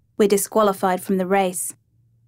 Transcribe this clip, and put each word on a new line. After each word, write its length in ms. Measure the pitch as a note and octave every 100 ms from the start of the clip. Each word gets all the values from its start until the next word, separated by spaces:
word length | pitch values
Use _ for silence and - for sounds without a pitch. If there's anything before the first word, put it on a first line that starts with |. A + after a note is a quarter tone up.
| _ -
"we're 120 | G#3
disqualified 720 | G3+ - A3 G#3+ F#3+ F#3+ F#3
from 160 | - F#3+
the 80 | F3+
race." 480 | G3 F#3 F#3 - - _ _ _ _